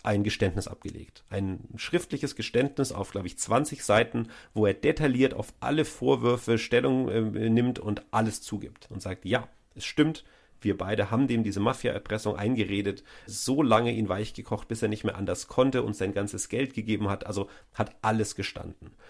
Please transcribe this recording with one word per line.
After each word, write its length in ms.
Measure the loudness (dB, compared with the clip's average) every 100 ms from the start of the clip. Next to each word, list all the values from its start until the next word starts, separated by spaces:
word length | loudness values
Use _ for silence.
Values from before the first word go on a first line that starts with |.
ein 200 | 0 2
Geständnis 440 | 2 2 0 0 -6
abgelegt. 540 | -8 -12 -12 -16 -20 -8
Ein 400 | -4 -4 -6 -10 -12
schriftliches 580 | -4 -4 -2 -6 -6
Geständnis 580 | -6 -2 2 2 0 -2
auf, 180 | -2 -6
glaub 160 | -6 -6
ich, 120 | -6
zwanzig 460 | 0 2 2 -2
Seiten, 440 | 4 4 4 -2 -6 -10 -6
wo 100 | 2
er 80 | 2
detailliert 640 | 4 2 2 2 4 2
auf 180 | 2 -8 -6
alle 240 | -2 0
Vorwürfe 720 | 0 0 2 4 4 2 2 0
Stellung, 540 | 4 2 4 2 2
äh, 400 | 0 0 0 4
nimmt 280 | 4 4 0
und 280 | -4 -6 -2
alles 300 | 0 0 -2
zugibt 500 | -8 -8 -10 -16 -14
und 120 | -10
sagt, 240 | -8 -8 -2
„Ja, 200 | -2 -2 -18 _ -14
es 80 |
stimmt, 400 | -2 4 4 2 -10 _ _ -6
wir 160 | -2 -2
beide 360 | 0 0 2
haben 160 | 2 2
dem 160 | 2
diese 160 | 0 0
Mafia-Erpressung 760 | 0 0 -2 -4 -4 -4 -2 -2
eingeredet, 680 | 0 0 0 0 -2 -4 -10 -20
so 380 | -12 -6 -2 2
lange 300 | 4 4 4
ihn 160 | 0 0
weichgekocht, 580 | -2 -4 -8 -6 -6 -4
bis 160 | -2
er 60 | -2
nicht 160 | 0
mehr 120 | -2 -2
anders 300 | -4 -4 -2
konnte 380 | 2 4 2
und 100 | -2 -2
sein 160 | -2
ganzes 360 | -2 -4 -6 -4
Geld 260 | -2 -4
gegeben 340 | -4 -2 0 0
hat“, 160 | -2
also 240 | -4 -6 -6 -10 -10
hat 220 | -6 -6 -2
alles 320 | 0 0 0
gestanden. 560 | -4 -8 -8 -12 -14 -20 -20